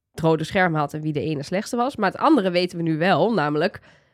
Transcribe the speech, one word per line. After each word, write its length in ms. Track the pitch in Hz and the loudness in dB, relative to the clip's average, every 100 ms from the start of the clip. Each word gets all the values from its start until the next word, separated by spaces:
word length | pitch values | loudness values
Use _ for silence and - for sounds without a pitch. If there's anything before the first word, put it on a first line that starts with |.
| _ | _
het 80 | - | -2
rode 240 | 160 160 | 0 2
scherm 320 | 160 196 180 156 | 0 0 2 0
had 180 | 147 | -2
en 80 | 156 | -4
wie 120 | 156 | -4
de 80 | 147 | -4
ene 220 | 156 143 | -4 -4
slechtste 320 | 147 185 - 240 | -4 -6 -4 -2
was? 200 | 254 - | -2 0
Maar 160 | 196 | -2
het 80 | - | 2
andere 280 | 294 277 185 | 2 4 2
weten 280 | 175 180 170 | 0 0 -2
we 60 | |
nu 140 | 165 156 | -2 0
wel, 360 | 185 151 208 | 2 4 2
namelijk, 460 | 190 147 151 - - - _ _ | 2 0 0 0 -4 -20 _ _